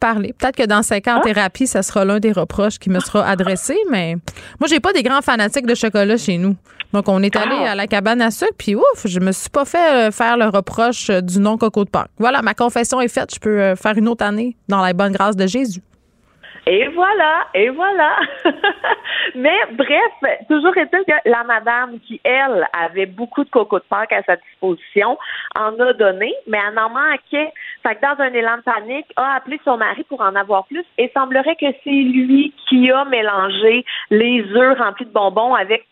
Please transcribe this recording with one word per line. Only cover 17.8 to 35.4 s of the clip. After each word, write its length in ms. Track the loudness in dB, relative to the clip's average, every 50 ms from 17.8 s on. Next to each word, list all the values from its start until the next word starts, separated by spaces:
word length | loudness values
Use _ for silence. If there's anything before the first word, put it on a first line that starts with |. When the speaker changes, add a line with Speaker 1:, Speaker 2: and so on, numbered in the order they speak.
| -2 0 2 2 2 2 2 0 -2 -4 -6 -2 -2
Speaker 2:
<laughs> 120 | -2 0 0 -2 -2 -2 -2 -2 -2 -2 -2 -4 -8 -6 -4 -6 -6 -6
Mais 200 | 0 0 2 2 2 0 -2 -2
bref, 600 | -2 0 2 2 2 2 0 -2 -2 -2 -2 -2 -4 -2 -2
toujours 280 | 0 2 2 2 2
est-il 280 | 2 0 0 0 -2 0
que 240 | 0 0 0 2 2
la 140 | 0 0 0
madame 540 | 0 -2 0 0 0 -2 -2 -2 -6 -8 -18 _
qui, 140 | -16 -14 -4 -2
elle, 420 | 0 2 2 2 2 0 0 0 -2
avait 340 | -2 -4 -4 -4 -2 -4 -4
beaucoup 380 | -4 -6 -10 -10 -6 -4 -4 -4
de 60 | 0
coco 280 | 0 0 0 2 -2 -4
de 60 | -2 -2
Pâques 240 | -4 -4 -2 -2
à 100 | -2 -2 0
sa 100 | 0 -2
disposition, 800 | -2 _ -20 _ -4 -2 -2 -2 -4 -6 -4 -2 0 0 0 -2 -4 -6 -12 -12 -10 -12 -8 -6
en 220 | -4 -4 -2 0 0
a 140 | 2 2
donné, 400 | 4 4 4 2 2 0 -4 -4 -4 -8 -6 -4
mais 100 | -2 -2
elle 180 | -2 -2 -2 -2
en 120 | -2 -2
manquait. 640 | -2 0 0 0 0 -2 _ -4 -4 -4 -4 -4 -8 -14 -18 -18 -14 -4
Fait 120 | -4 -4 -2
que 40 | 0
dans 180 | -2 -2 0 0
un 120 | -2 -2
élan 240 | 0 0 0 0 -2 -2
de 40 |
panique, 440 | -2 -4 -4 -4 -4 -8 -10 -10 -10 _ -4
a 180 | -2 -2 -2 -2
appelé 240 | -4 -4 -8 -10 -4 -2
son 120 | -2 0
mari 280 | 0 0 -2 -4 -6 -8 -10
pour 120 | -6 -2
en 140 | -2 0 0
avoir 300 | 0 0 0 0 -2 -2
plus 180 | -4 -10 -12 -12 _ -4 -2
et 120 | -2 0 0
semblerait 400 | -2 -2 0 0 0 0 0 -2 -2
que 60 | -2 -4 -4 -4 -4
c'est 60 | 0
lui 640 | 0 2 2 2 2 2 2 4 4 4 4 2 -4 -8 -2 2
qui 220 | 4 4 6 6
a 140 | 4 2 2
mélangé 800 | 0 0 0 0 0 0 0 0 -2 0 2 2 4 2 2 -2 -6 -10 -10 -4 0
les 340 | 2 2 4 4 2 0 0 2 2
œufs 240 | 4 4 4 4 2
remplis 280 | 0 -4 -4 -6 -14
de 60 | -8
bonbons 420 | -4 -2 -2 0 0 0